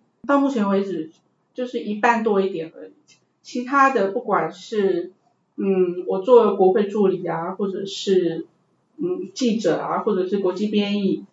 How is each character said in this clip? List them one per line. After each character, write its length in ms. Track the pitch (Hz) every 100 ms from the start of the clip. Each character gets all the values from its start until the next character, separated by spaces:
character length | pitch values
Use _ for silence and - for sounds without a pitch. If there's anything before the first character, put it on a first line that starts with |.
| _ _ 240
到 140 | 285
目 100 | 277
前 180 | 220 196
为 160 | 196
止 280 | 196 170 160 _ _ _ _
就 140 | - 247
是 140 | 240
一 180 | 202 214
半 240 | 240 226
多 180 | 220 196
一 80 | 190
点 220 | 165 160 -
而 120 | -
已。 60 | _ _ _ _ _
其 200 | - 247
他 280 | 247 277 269
的 160 | 247 196
不 140 | 233
管 300 | 214 180 160
是， 600 | - - 214 190 170 - - _ _ _ -
嗯， 480 | 196 185 180 175 190
我 120 | 190
做 360 | 220 240 208 196
国 180 | 185
会 140 | 226 196
助 200 | 214 190
理 160 | 170 170
啊， 240 | 165 185
或 160 | 190 196
者 180 | 202 196
是， 640 | - 208 185 170 165 - _ _ _ _ -
嗯， 320 | 175 185 - -
记 220 | 240 196
者 200 | 175 151
啊， 220 | 151 180
或 160 | 214 185
者 100 | 185
是 140 | 202
国 140 | 180
际 160 | 180 214
编 340 | 214 202 202
译， 220 | 190 - -